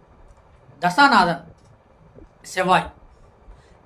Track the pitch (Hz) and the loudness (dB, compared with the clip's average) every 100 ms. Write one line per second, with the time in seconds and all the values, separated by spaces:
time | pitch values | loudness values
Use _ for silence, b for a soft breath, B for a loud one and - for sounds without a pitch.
0 | _ _ - _ _ _ _ - 175 170 | _ _ -20 _ _ _ _ -6 -4 2
1 | 277 220 175 165 - - _ _ _ _ | 2 2 0 -4 -12 -20 _ _ _ _
2 | _ - - _ - - 185 175 - - | _ -20 -20 _ -12 -6 -2 -2 -2 -16
3 | - _ - _ - - b b | -20 _ -20 _ -20 -20 b b